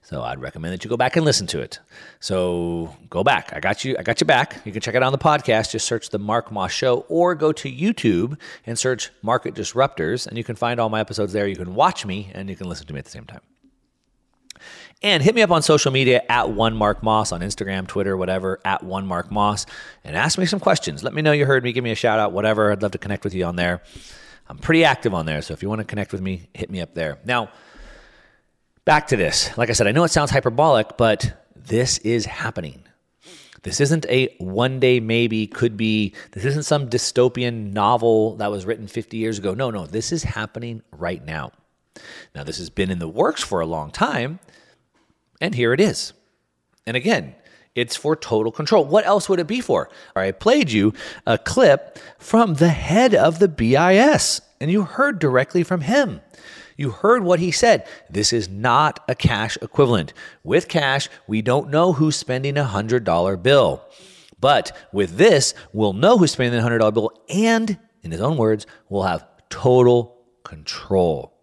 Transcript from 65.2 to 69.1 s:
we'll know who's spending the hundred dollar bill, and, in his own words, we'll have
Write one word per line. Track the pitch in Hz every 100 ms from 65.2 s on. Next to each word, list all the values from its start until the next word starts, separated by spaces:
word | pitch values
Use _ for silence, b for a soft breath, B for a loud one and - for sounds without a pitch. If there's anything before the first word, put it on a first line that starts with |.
| 220 156 110 - B
we'll | 104 107
know | 95 170 240
who's | 165
spending | - 123 120
the |
hundred | 117 117
dollar | 107
bill, | 107 110 - -
and, | 180 226 226 226 196 _ _
in | 85
his | 82
own | 117 156
words, | 110 107 - B B
we'll | 98
have | 95